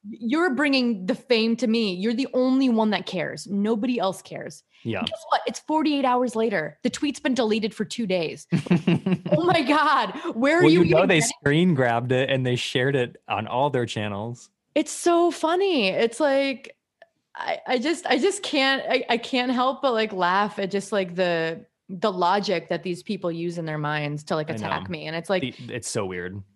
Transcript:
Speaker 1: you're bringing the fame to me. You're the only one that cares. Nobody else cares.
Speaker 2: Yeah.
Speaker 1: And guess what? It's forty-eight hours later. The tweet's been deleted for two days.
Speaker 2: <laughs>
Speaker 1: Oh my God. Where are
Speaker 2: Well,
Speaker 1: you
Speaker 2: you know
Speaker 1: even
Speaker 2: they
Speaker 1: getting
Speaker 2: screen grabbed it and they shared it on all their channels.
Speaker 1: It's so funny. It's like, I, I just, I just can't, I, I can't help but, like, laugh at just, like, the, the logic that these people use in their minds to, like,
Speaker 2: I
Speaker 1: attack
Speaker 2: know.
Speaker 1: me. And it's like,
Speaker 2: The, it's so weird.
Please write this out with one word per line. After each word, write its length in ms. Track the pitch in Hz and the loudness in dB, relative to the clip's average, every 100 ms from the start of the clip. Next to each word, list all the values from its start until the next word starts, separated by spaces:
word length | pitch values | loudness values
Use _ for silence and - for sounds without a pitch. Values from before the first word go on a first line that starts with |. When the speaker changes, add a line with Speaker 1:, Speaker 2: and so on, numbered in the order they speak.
| 208 | -14
Speaker 1:
you're 460 | - 233 294 359 240 | -8 -2 0 2 2
bringing 500 | 294 269 240 208 185 | 2 2 2 -2 -4
the 80 | 254 | -6
fame 400 | - 233 226 233 | 0 2 2 0
to 100 | 240 | 2
me. 260 | 226 214 180 | 2 0 0
You're 180 | 208 | -2
the 140 | 240 269 | -2 -2
only 360 | 262 254 262 269 | 0 2 4 4
one 220 | 220 214 | 4 2
that 140 | 190 - | 0 -4
cares. 420 | 185 147 151 - | -6 -6 -8 -6
Nobody 520 | 202 208 226 262 240 | -2 0 0 0 0
else 220 | 190 180 | -2 -4
cares. 420 | - 151 - - _ _ | -12 -12 -12 -16 _ _
Speaker 2:
Yeah. 160 | - 107 | -6 -4
Speaker 1:
And 80 | - | -4
guess 140 | 640 - | -6 -2
what? 120 | - - | -2 -2
It's 140 | - | -10
forty-eight 460 | - 311 311 285 269 | -2 0 0 0 0
hours 300 | 247 254 220 | 0 0 -2
later. 440 | 226 196 151 - | -2 -2 -4 -4
The 60 | 254 | -6
tweet's 300 | - 294 247 | -2 -6 -4
been 140 | 302 | -2
deleted 400 | 247 220 214 214 - | 0 0 0 -2 -4
for 80 | 214 | -8
two 220 | - 220 | -4 -2
days. 400 | 185 160 - - | -2 -2 -8 -2
Speaker 2:
<laughs> 60 | 156 - 180 - 170 196 180 - - | -2 2 2 2 0 0 -4 0 0
Speaker 1:
Oh 60 | |
my 200 | 349 339 | 4 2
God. 500 | 262 302 302 269 214 247 339 220 | 4 2 4 2 0 -4 -8 0
Where 240 | 269 330 | 2 6
are 20 | |
Speaker 2:
Well, 100 | 359 | 6
Speaker 1:
you 120 | 170 | 6
Speaker 2:
you 80 | 170 | 6
know 60 | 156 | 4
Speaker 1:
even 100 | 190 | 6
Speaker 2:
they 100 | 170 | 4
Speaker 1:
getting 140 | 147 - | 2 0
Speaker 2:
screen 320 | 143 147 185 139 | 2 4 4 4
grabbed 360 | 123 117 123 | 4 2 2
it 160 | 127 135 | 0 2
and 160 | 135 127 | 0 0
they 100 | 123 | 0
shared 400 | - 131 131 139 | 0 0 2 2
it 220 | 123 - - | -2 -6 -6
on 200 | 101 107 | -4 -2
all 220 | 120 143 | 0 2
their 160 | 131 117 | 2 -2
channels. 640 | 113 107 101 113 123 - _ _ - | -2 -4 -4 -6 -10 -16 _ _ -2
Speaker 1:
It's 160 | 330 | -2
so 380 | - 349 339 349 | -2 2 4 2
funny. 580 | - 320 359 392 311 196 | 2 0 2 2 2 2
It's 300 | 165 226 226 | 2 0 2
like, 560 | 302 269 277 247 - - _ _ _ _ _ - | 2 2 0 -4 -12 -20 _ _ _ _ _ -10
I, 240 | - 165 - | -6 -6 -2
I 120 | 254 | -2
just, 260 | 254 339 - | -2 -4 0
I 120 | 247 | 2
just 260 | 359 392 | 2 -2
can't, 380 | - 302 269 269 - | -4 0 2 0 0
I, 140 | 247 262 | -2 0
I 80 | 240 | -2
can't 340 | - 254 247 | 0 -2 0
help 300 | 247 254 277 | 0 0 0
but, 100 | 277 | 0
like, 200 | 226 220 | 0 -2
laugh 440 | 190 175 190 208 - | 0 2 2 0 -2
at 140 | 196 | -4
just, 200 | 196 196 | -4 -2
like, 220 | 202 185 175 | -2 -2 0
the, 500 | 180 170 160 165 - _ _ | 0 2 -2 -6 -14 _ _
the 220 | 190 - | -4 -2
logic 580 | 180 175 202 208 170 165 | 0 2 2 0 -4 -2
that 140 | 170 | -4
these 200 | 185 175 | -4 -8
people 260 | - 196 180 | -6 -6 -4
use 260 | 165 170 170 | -4 -6 -6
in 80 | 160 | -6
their 120 | 151 | -4
minds 460 | 151 151 147 147 151 | -2 -2 -4 -6 -4
to, 100 | 160 | -4
like, 140 | 151 | -4
Speaker 2:
I 40 | |
Speaker 1:
attack 300 | 156 160 147 | -6 -4 -4
Speaker 2:
know. 80 | 185 | -6
Speaker 1:
me. 140 | 165 151 | -10 -8
And 80 | 165 | -8
it's 120 | 165 | -2
like, 120 | 190 | -2
Speaker 2:
The, 120 | 127 - 120 | -2 -8 -10
it's 160 | 117 - | -10 -6
so 160 | 120 98 | -6 -4
weird. 360 | 90 87 101 95 | -6 -8 -10 -16